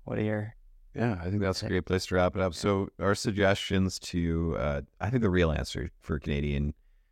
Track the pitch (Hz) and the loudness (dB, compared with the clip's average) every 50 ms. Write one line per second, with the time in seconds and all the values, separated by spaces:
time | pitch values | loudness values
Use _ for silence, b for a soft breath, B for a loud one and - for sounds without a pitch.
0 | - - 113 113 110 107 107 107 104 107 - - - - - - - - - - | -10 -6 -4 -2 -2 -2 -2 -4 -4 -6 -10 -16 -20 -20 -20 -20 -20 -12 -6 -2
1 | - 123 104 87 85 87 98 104 98 95 92 - 104 - 95 92 87 - 92 95 | -2 -2 -2 -2 -4 -2 -2 0 0 0 -2 -2 -2 0 0 0 0 0 0 0
2 | - - 95 92 90 90 - 98 95 90 82 - - 104 101 98 98 - - - | 0 0 2 4 4 4 2 0 0 0 -2 0 0 2 2 2 0 -2 -4 -2
3 | 87 98 101 - - 120 101 98 101 95 101 - - - 98 95 95 92 - - | 0 0 0 0 0 -2 2 4 4 4 4 2 0 0 0 2 2 2 0 -4
4 | - - - 87 85 82 82 82 85 82 71 50 62 73 71 71 69 - _ - | -8 -4 -2 0 0 2 2 0 0 0 0 0 0 -2 -2 -4 -6 -10 _ -6
5 | - 101 127 127 113 101 90 90 87 80 76 76 73 - - - - - - _ | -4 -2 0 2 2 2 4 4 4 4 2 0 -2 -4 -6 -8 -8 -8 -10 _
6 | - - 85 71 - 82 73 71 71 73 71 71 71 73 - _ _ _ _ _ | -8 -6 -6 -4 -2 -2 -2 0 0 0 0 0 0 -2 -4 _ _ _ _ _
7 | _ _ | _ _